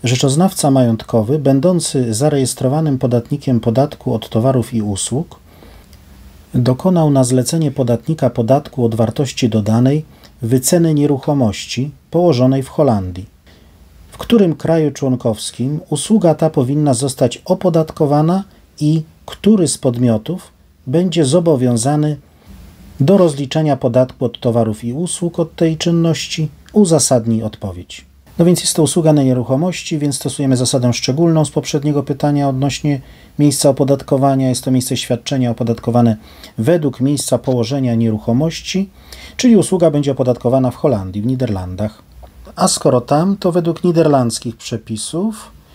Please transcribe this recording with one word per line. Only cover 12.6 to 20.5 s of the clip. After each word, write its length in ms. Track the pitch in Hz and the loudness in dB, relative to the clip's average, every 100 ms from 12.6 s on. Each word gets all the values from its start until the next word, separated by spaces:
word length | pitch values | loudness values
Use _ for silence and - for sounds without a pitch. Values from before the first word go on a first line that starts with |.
w 60 | 131 | -4
Holandii. 580 | - 147 107 92 90 92 _ _ - - - - - - | 0 0 0 -4 -10 -14 _ _ -20 -20 -20 -20 -20 -20
W 80 | - | -18
którym 380 | - 233 185 151 | 0 2 2 0
kraju 340 | - 165 156 | 0 0 0
członkowskim 880 | 131 135 127 123 107 - - 127 147 - | -2 -2 -2 -2 -4 -8 -6 -6 -6 -6
usługa 460 | 147 - 214 170 | -6 0 2 4
ta 160 | 151 160 | 2 0
powinna 440 | 156 123 143 151 | 0 0 0 2
zostać 480 | 120 139 131 123 - | 0 -2 0 -2 -2
opodatkowana 1000 | - 185 185 165 160 - 151 147 156 185 196 - _ - | -4 0 2 0 -2 -2 0 2 2 0 -4 -18 _ -4
i 220 | 151 160 156 _ - | 0 0 -4 _ -20
który 420 | - - 214 156 | -2 2 4 2
z 100 | - | 0
podmiotów 720 | 135 117 123 110 107 180 - | -2 0 2 0 -2 -10 -10